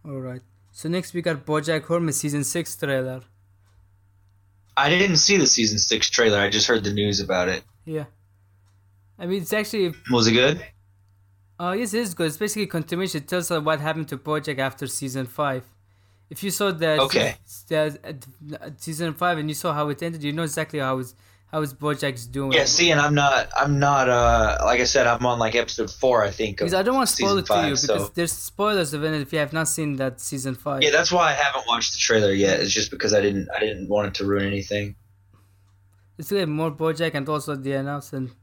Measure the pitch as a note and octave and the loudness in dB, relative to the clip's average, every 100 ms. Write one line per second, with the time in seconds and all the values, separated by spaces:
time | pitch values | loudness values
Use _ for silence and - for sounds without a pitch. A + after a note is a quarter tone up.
0 | D#3 C3+ B2+ B2+ _ _ _ - D#3+ F3+ | -10 -10 -10 -12 _ _ _ -10 -4 -4
1 | E3+ F3 E3+ D3+ B2+ D3+ D3+ D#3 - E3+ | -4 -4 -2 -4 -2 -2 0 -2 0 0
2 | E3 C3+ D3+ D3 C3+ F3 D#3+ - D3 C3+ | 0 -2 -2 -2 -2 -4 -6 -6 -2 0
3 | C3 B2+ - _ _ _ _ _ _ _ | -2 -8 -14 _ _ _ _ _ _ _
4 | _ _ _ _ _ _ _ - C#3+ F3+ | _ _ _ _ _ _ _ 0 2 4
5 | G3 D#3 - G3+ C#3+ - A2 G#2 - A2 | 4 4 4 4 4 4 2 0 0 0
6 | - - A2+ G2+ G2+ G#2 G#2 A2+ G2+ G#2 | 0 2 4 4 2 2 2 2 0 0
7 | G#2 G2 F#2+ F#2 F2+ F2 _ _ - D#3 | 0 -2 -2 0 0 -2 _ _ -10 -10
8 | D3 _ _ _ _ _ _ _ _ _ | -10 _ _ _ _ _ _ _ _ _
9 | _ - F3 F#3+ E3 G#3+ G#3 A3 F3+ D#3 | _ -12 -6 -4 -2 -2 -2 0 -2 -2
10 | - B2 A2+ A2+ C3+ F3+ - _ _ _ | 0 2 4 4 4 2 -10 _ _ _
11 | _ _ _ _ _ - F3 G3 A#3 G#3+ | _ _ _ _ _ -8 -4 -2 -2 -2
12 | A3+ E3+ D#3+ D3 G#3+ G#3+ G3+ E3+ D#3 E3+ | -2 -2 -4 -2 -4 -4 -4 -4 -4 -4
13 | F#3 D#3+ C#3 F3+ E3 E3 D3+ D#3 D3+ D#3+ | -2 -4 -4 -4 -2 -2 0 0 -2 -4
14 | D3+ C3+ D#3 D3+ D3 C3+ C3+ - C3 - | -6 -8 -4 -4 -4 -4 -4 -4 -8 -6
15 | C3+ C3 B2 - C#3+ C3 - _ _ _ | -6 -6 -6 -4 -2 -4 -8 _ _ _
16 | _ _ _ - G3 - G3+ E3 D#3+ D3+ | _ _ _ -8 -6 -2 -2 0 2 2
17 | C3 A#2+ C3 - - - - D#3 D#3 C#3+ | 2 2 0 -4 -16 -20 -4 0 0 -4
18 | - C#3+ C3+ - D3 D3+ - D3+ - D#3 | -14 -16 -18 -20 -16 -14 -14 -14 -10 -6
19 | E3+ D3+ F3+ E3 D3+ D3 F3+ D3 D3 C#3+ | -6 -2 -2 0 -4 -4 -4 -2 -2 -4
20 | E3+ E3 D3 D#3 D#3+ D3+ D#3 D3+ C3 C3 | -6 -6 -6 -4 -4 -4 -6 -4 -2 -2
21 | B2 - _ _ _ D#3 D3+ C3 D3 C#3+ | -6 -14 _ _ _ -4 -4 -4 -4 -2
22 | C#3+ B2 A#2 C3 C#3 C3 - F3 E3+ D3+ | -4 -6 -8 -6 2 2 4 4 4 4
23 | D3 D3 C#3+ C3 - - C#3+ C#3+ C#3+ C#3 | 4 4 4 4 0 0 2 4 4 4
24 | B2+ A#2+ A#2+ A#2 G#2+ - G2+ B2 B2 C#3 | 4 6 6 6 4 2 2 4 4 4
25 | A#2+ A#2 B2 A#2+ A2 A#2 A#2 - A2 - | 4 4 2 2 2 2 -2 -4 -6 0
26 | C3 A#2+ G2+ G2+ A2 F#2+ E3+ F#3 G3+ C4 | 4 4 2 0 -4 -2 0 0 2 2
27 | B3 - G3+ G3 - G#3 D3+ C#3 - G2 | 0 0 2 0 2 2 2 0 0 0
28 | G2+ - E3+ - - - G#3 G3+ D#3 D3+ | -2 -4 -4 -4 -10 -2 0 2 0 -2
29 | D#3 D#3 C#3 D#3+ C#3+ D#3+ D#3 - D3+ C3+ | -2 -2 -2 -2 -2 -2 -2 -2 -4 -2
30 | C3+ - - C#3 C3 B2 D3+ C3+ D3+ D3 | -4 -4 -8 -6 -6 -6 -6 2 4 4
31 | E3+ F3+ D#3+ C#3 C#3+ C3+ A2+ A#2 - - | 2 2 2 2 0 -2 -2 -2 -2 -2
32 | - A2 G#2 G2 G2 F#2 G2 G#2 G#2+ - | 2 4 4 4 4 2 0 -2 -4 -4
33 | G#2+ G#2 G2+ G2 F#2+ G#2+ G#2+ G2 F#2+ G#2 | 2 4 4 0 -4 -2 -2 -4 -2 0
34 | G2+ - G2 G2+ G2 G2+ G2 G#2 G2+ - | 0 -2 0 0 0 -4 -4 -4 -4 -12
35 | _ _ _ _ _ _ _ _ _ _ | _ _ _ _ _ _ _ _ _ _
36 | _ - D3+ G3+ E3+ D3+ D#3+ D3+ D#3+ D#3 | _ -18 -4 -2 0 0 -2 0 -2 0
37 | E3 D3+ C#3 D3+ D3 C#3 C3+ C3+ C#3 C#3+ | -2 -2 -2 -4 -4 -6 -2 -2 -4 -6
38 | - C#3 B2+ - | -8 -8 -8 -10